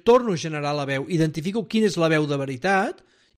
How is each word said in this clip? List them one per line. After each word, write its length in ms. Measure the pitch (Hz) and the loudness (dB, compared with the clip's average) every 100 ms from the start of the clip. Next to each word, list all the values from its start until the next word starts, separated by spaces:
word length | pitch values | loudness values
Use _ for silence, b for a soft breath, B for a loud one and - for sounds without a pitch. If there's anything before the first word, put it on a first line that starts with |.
torno 300 | 226 247 240 | 4 4 4
a 60 | 170 | -2
generar 340 | 160 151 143 147 | -4 -4 -4 -4
la 120 | 139 | -2
veu, 180 | 135 139 | -4 -2
identifico 560 | 160 160 156 165 220 | 0 0 0 -4 -4
quina 240 | 185 220 214 | -2 0 0
és 80 | 170 | 2
la 140 | 160 | 2
veu 140 | 156 147 | 2 0
de 100 | 143 | -2
veritat 600 | 135 127 185 196 247 - b b b | -4 -4 0 0 0 -6 b b b